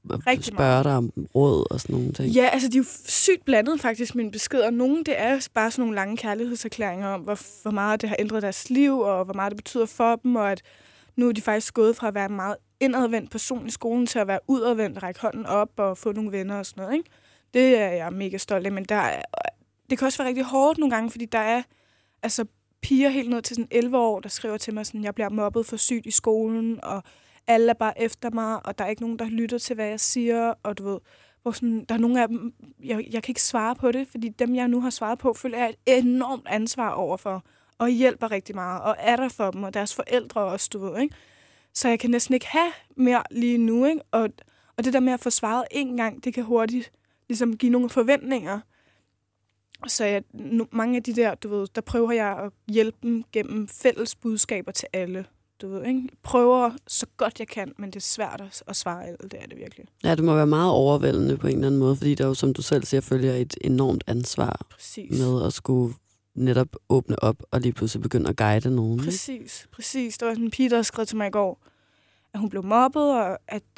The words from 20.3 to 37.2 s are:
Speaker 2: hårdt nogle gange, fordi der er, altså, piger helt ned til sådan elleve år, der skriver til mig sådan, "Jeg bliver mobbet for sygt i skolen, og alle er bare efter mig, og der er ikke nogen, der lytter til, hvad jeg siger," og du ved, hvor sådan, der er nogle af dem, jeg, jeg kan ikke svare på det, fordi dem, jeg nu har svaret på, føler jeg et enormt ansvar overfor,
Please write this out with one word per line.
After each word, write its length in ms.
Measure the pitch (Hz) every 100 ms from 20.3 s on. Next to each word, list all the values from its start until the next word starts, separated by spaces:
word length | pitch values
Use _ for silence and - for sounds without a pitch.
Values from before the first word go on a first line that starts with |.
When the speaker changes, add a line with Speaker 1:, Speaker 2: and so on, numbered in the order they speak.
| 254
Speaker 2:
hårdt 320 | 254 269 277 320
nogle 160 | 285
gange, 160 | 226 226
fordi 140 | 226
der 140 | 233 226
er, 240 | 214 240 247 _ _ _ _ _
altså, 220 | 226 - 214 _ _ _
piger 280 | - 269 277
helt 200 | 269 240
ned 120 | 233
til 140 | -
sådan 120 | 240 226
elleve 260 | 240 247 254
år, 220 | 226 202
der 100 | 202
skriver 280 | - 226 214
til 160 | -
mig 120 | 214
sådan, 180 | 208 214
"Jeg 120 | 208
bliver 140 | 202 202
mobbet 360 | 214 208 233
for 120 | 226 226
sygt 280 | - 233
i 60 | 220
skolen, 720 | - - 220 220 226 226 226
og 200 | - 196 - _ _ _ -
alle 220 | 233 233
er 40 |
bare 280 | 233 220 -
efter 280 | 226 - 240
mig, 340 | 226 220 220
og 120 | - 202
der 80 |
er 40 | 196
ikke 120 | 214
nogen, 180 | 233 226
der 60 |
lytter 320 | 226 226 226 240
til, 180 | -
hvad 100 | 226 214
jeg 120 | 214
siger," 540 | - 247 233 233 233 -
og 140 | 208 196
du 60 | 196
ved, 100 | 196 _ _ _ _
hvor 100 | 240
sådan, 340 | 220 233 226 -
der 60 |
er 40 | 226
nogle 220 | 233 247
af 60 | 226
dem, 260 | 233 233 - - _
jeg, 220 | 254 214 -
jeg 120 | 226
kan 80 | 240
ikke 100 | 240
svare 340 | - 240 220
på 160 | 254 254
det, 160 | 254 269
fordi 220 | 240 226
dem, 260 | - 240
jeg 120 | 247 247
nu 140 | 247
har 80 | 247
svaret 300 | - 214 233
på, 140 | 262
føler 240 | 220 262 226
jeg 120 | 233
et 60 | - - 254
enormt 440 | 247 254 247 254 -
ansvar 420 | 214 226 - 220
overfor, 540 | - 165 185